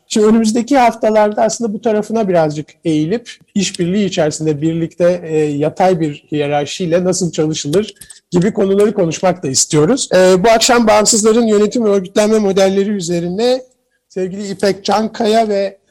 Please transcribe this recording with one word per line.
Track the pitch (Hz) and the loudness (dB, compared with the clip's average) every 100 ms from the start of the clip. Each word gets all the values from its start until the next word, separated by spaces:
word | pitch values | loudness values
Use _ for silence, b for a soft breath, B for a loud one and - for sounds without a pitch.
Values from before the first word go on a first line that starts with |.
| - | -4
Şimdi | 220 214 | 2 4
önümüzdeki | 226 220 240 226 277 | 4 2 0 0 2
haftalarda | 233 226 220 214 208 220 | 2 2 0 2 2 2
aslında | 220 - 233 | -2 -2 -6
bu | 202 | -4
tarafına | 233 214 208 220 196 | -2 -2 -2 -2 0
birazcık | 170 156 147 143 _ 170 | 2 0 -2 -10 _ -2
eğilip | 151 156 233 - - _ 202 | -2 -2 -4 -8 -20 _ -4
işbirliği | 180 - 175 202 190 | -2 -2 -2 0 -2
içerisinde | 185 151 - 156 143 | 0 -2 -2 -4 -2
birlikte, | 160 165 165 - 175 180 | -2 -2 -6 0 0 0
e, | 165 156 | -2 -2
yatay | 151 143 156 160 185 175 | -2 -2 -4 0 0 0
bir | 156 147 - | -2 -6 -6
hiyerarşiyle | 151 143 147 143 - 175 175 | -4 -2 -2 -4 -6 -2 0
nasıl | 180 175 175 | 0 -2 -4
çalışılır | 165 156 156 143 180 214 - B B - | -2 -4 -4 -2 -2 -4 -10 B B -4
gibi | 175 202 | 0 0
konuları | 214 196 196 208 | 0 0 2 2
konuşmak | - 170 147 185 175 | 0 -2 0 -2 -2
da | 143 | -4
istiyoruz. | 127 - 151 156 269 - 185 | -4 0 2 2 0 0 2
E, | 185 185 | 4 4
bu | 226 | 4
akşam | 226 247 240 214 | 2 4 2 4
bağımsızların | 208 208 220 220 226 226 | 2 2 2 2 2 2
yönetim | 208 208 247 214 | 2 0 0 0
ve | |
örgütlenme | 196 180 214 214 220 | 0 0 0 2 2
modelleri | 202 196 190 196 196 | 2 2 2 0 -2
üzerine | 208 170 170 175 190 247 254 254 _ _ _ _ | -4 -4 -4 -4 -2 0 -2 -6 _ _ _ _
sevgili | 185 185 196 202 | -8 -6 -8 -10
İpek | 190 202 190 - | -4 -2 -2 -2
Cankaya | 202 220 - 214 220 220 | -2 -2 -2 0 2 2
ve | 202 196 - _ | 0 -4 -8 _